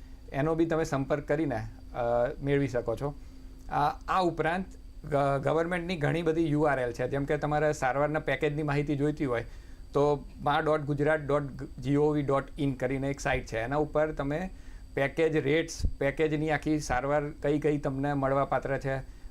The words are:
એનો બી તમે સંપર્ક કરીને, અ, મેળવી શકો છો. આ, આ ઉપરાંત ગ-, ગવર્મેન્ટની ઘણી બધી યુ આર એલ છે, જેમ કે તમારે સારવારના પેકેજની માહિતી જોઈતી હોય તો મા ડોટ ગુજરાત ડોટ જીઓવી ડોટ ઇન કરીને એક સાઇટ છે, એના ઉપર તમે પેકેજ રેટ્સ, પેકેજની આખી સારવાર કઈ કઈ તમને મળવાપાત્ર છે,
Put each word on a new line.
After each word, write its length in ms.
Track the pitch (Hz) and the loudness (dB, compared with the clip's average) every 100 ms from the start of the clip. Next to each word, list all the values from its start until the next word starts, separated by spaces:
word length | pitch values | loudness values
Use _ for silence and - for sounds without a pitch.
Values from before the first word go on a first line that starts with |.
| - - - | -16 -16 -6
એનો 240 | 135 156 | 0 2
બી 100 | 165 | 2
તમે 180 | 165 160 | 2 2
સંપર્ક 440 | 160 135 139 147 - | 0 0 0 -2 0
કરીને, 280 | 147 156 113 110 - - | 0 0 -2 -6 -12 -10
અ, 60 | 131 120 120 123 - | -4 2 2 2 0
મેળવી 240 | 139 143 139 | 0 2 2
શકો 280 | 120 117 | 0 -2
છો. 180 | 113 143 - - - - - - | -2 -4 -6 -14 -16 -16 -16 -4
આ, 200 | - 147 - - | 0 0 -2 -2
આ 140 | 180 | 2
ઉપરાંત 440 | 175 147 151 180 190 - - - | 2 2 0 -2 -4 -12 -16 -14
ગ-, 380 | 151 143 139 139 | -2 2 2 2
ગવર્મેન્ટની 520 | 139 156 170 180 170 | 2 2 2 -2 -2
ઘણી 260 | 180 143 160 | 0 0 2
બધી 300 | 165 160 160 | 2 2 2
યુ 100 | 147 | 4
આર 180 | 151 131 | 4 2
એલ 120 | 123 | 0
છે, 160 | 113 127 | -2 -2
જેમ 180 | 139 | 0
કે 120 | 143 147 | 0 0
તમારે 360 | 147 151 151 | 2 2 2
સારવારના 460 | 151 131 135 147 156 | 2 0 2 2 0
પેકેજની 440 | 147 135 151 147 | 0 0 0 0
માહિતી 320 | 151 143 147 | 0 0 0
જોઈતી 300 | 143 147 151 | 2 0 0
હોય 200 | 139 117 113 - - - - | 0 0 -2 -12 -16 -16 -2
તો 320 | 143 147 143 - - | 2 4 2 -4 -4
મા 180 | 139 151 | 0 2
ડોટ 220 | 156 156 | 2 0
ગુજરાત 380 | 143 143 147 156 | 0 2 2 2
ડોટ 240 | 139 147 143 127 | 2 0 0 -6
જીઓવી 580 | 139 - 127 143 151 151 | -10 -6 2 4 4 4
ડોટ 220 | 139 139 135 - | 2 0 0 -2
ઇન 140 | 139 | -2
કરીને 360 | 127 127 135 135 | 0 -2 0 -2
એક 100 | 139 | -2
સાઇટ 260 | 147 131 | -2 -2
છે, 120 | 127 113 | -2 -4
એના 180 | 120 | 0
ઉપર 360 | 147 151 151 156 | 0 0 0 0
તમે 380 | 147 139 156 185 - - - - | 0 -2 -2 -4 -8 -14 -16 -6
પેકેજ 420 | - 139 143 156 | -2 0 2 2
રેટ્સ, 460 | 151 135 160 160 - - - | 4 2 2 0 -2 -2 0
પેકેજની 520 | 139 139 156 151 156 | 0 2 0 2 0
આખી 300 | 147 156 151 | 0 2 0
સારવાર 500 | 147 123 139 147 147 | 0 0 2 0 0
કઈ 300 | 151 143 147 | -2 0 2
કઈ 180 | 151 147 | 2 0
તમને 360 | 147 135 143 | -2 -2 -2
મળવાપાત્ર 640 | 143 135 135 139 135 135 135 | 0 2 2 2 0 0 -2
છે, 220 | 135 135 - - - | -2 -4 -6 -14 -14